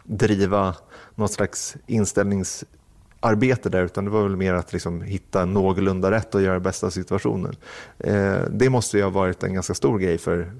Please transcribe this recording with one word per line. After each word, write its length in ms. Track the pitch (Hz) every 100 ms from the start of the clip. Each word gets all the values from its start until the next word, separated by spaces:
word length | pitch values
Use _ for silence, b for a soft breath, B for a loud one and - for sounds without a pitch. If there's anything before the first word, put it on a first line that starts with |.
driva 680 | - 104 107 101 95 101 95 85 B B B
något 180 | - 104
slags 440 | - 101 - - - -
inställningsarbete 1800 | 113 95 101 101 98 90 - - _ _ _ - - 117 107 131 120 92
där, 140 | 92
utan 200 | 90 -
det 60 | 101
var 120 | 107
väl 140 | 101 92
mer 180 | 95
att 180 | 90 -
liksom 300 | 90 - 85
hitta 420 | 92 95 - 95
någorlunda 680 | 90 98 95 92 98 92 95
rätt 240 | 110 -
och 80 | 101
göra 180 | 95 92
bästa 300 | 95 - 98
situationen. 680 | 92 90 101 117 104 - - B B B -
Eh, 380 | - 104 98 95 90
det 200 | 104 131
måste 260 | 123 - 101
ju 60 |
ha 80 | 98
varit 320 | 98 92 -
en 120 | 95
ganska 200 | 95 90
stor 240 | 95 135 107
grej 200 | 92 82
för, 340 | 87 87 90